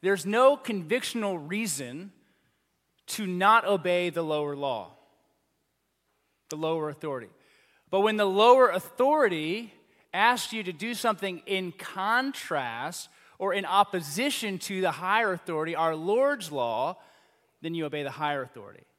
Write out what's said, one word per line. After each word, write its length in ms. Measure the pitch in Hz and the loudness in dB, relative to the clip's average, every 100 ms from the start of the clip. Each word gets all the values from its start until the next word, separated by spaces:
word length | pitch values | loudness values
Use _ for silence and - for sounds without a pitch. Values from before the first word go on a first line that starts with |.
there's 240 | 185 196 165 | 2 0 0
no 320 | 214 262 285 | 6 6 6
convictional 880 | - 208 160 240 - 233 208 180 147 | -2 -6 -2 -2 -2 -4 -4 -4 -6
reason 640 | 196 226 139 127 131 196 _ _ _ _ _ _ _ _ _ - | -6 -4 -6 -8 -10 -14 _ _ _ _ _ _ _ _ _ -12
to 220 | - 202 | -6 -4
not 380 | 180 190 226 202 | 2 6 6 6
obey 440 | 202 170 180 175 | 0 2 0 0
the 140 | 156 | -2
lower 320 | 160 151 147 143 | -2 -2 -2 -4
law, 420 | 139 117 87 - _ _ _ _ _ _ _ _ _ _ _ _ _ _ _ | -4 -4 -6 -14 _ _ _ _ _ _ _ _ _ _ _ _ _ _ _
the 80 | 156 | -6
lower 320 | 160 165 151 | -4 -4 -6
authority. 400 | 147 156 131 107 _ _ _ _ _ _ | -8 -8 -8 -10 _ _ _ _ _ _
But 80 | 190 | 2
when 180 | 208 214 | 2 4
the 80 | 208 | 2
lower 440 | 190 226 254 247 | 6 8 10 8
authority 1040 | 180 - - 254 302 247 170 156 202 226 - _ _ _ | 2 -6 0 2 4 2 0 -4 -6 -8 -18 _ _ _
asks 400 | 180 220 240 - | 0 2 2 -2
you 120 | 220 | -6
to 100 | 185 | -8
do 220 | 165 220 240 | -6 -6 -2
something 480 | 240 202 196 180 - | -2 -2 -4 -8 -4
in 260 | 190 185 | -4 -4
contrast 1400 | 165 - 190 190 233 262 269 - 147 127 117 139 170 - _ _ _ | -8 -12 -6 0 0 0 -6 -4 -4 -4 -6 -8 -10 -16 _ _ _
or 160 | 190 | -2
in 120 | 190 196 | -2 2
opposition 920 | 190 202 185 147 147 269 - 214 190 | 4 4 2 -6 -4 -2 -2 -6 -6
to 240 | - 190 | -6 -2
the 100 | 185 | -2
higher 400 | 147 180 214 226 | -2 0 0 0
authority, 440 | 180 - 160 160 160 | -4 -6 -4 -4 0
our 200 | 165 160 | -2 -2
Lord's 560 | 165 220 277 285 175 | -2 2 2 0 -6
law, 480 | 147 120 113 139 185 - _ _ _ _ _ | -4 -2 -2 -4 -6 -16 _ _ _ _ _
then 140 | 165 165 | -8 -6
you 100 | 156 | -6
obey 180 | 147 | -6
the 80 | 143 | -8
higher 300 | 131 151 143 | -4 -4 -4
authority. 420 | 123 - 101 - _ | -6 -12 -20 -20 _